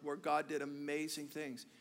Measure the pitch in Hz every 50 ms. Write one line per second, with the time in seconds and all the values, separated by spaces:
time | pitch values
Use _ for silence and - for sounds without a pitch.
0 | 151 147 143 147 143 156 147 151 147 147 151 143 139 143 143 143 143 143 147 151
1 | 156 156 - 151 147 143 - 151 151 139 123 - - - - -